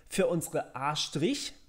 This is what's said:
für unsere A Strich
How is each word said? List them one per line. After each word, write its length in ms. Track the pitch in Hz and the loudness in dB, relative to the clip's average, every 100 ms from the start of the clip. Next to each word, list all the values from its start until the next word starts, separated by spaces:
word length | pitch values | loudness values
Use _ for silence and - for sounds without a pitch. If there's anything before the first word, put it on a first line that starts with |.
| - | -4
für 180 | - 175 | 2 4
unsere 480 | 170 - 151 - | 2 0 -4 -4
A 220 | 123 139 151 | -4 -2 0
Strich 560 | - 151 175 277 - - | -2 0 0 0 -4 -12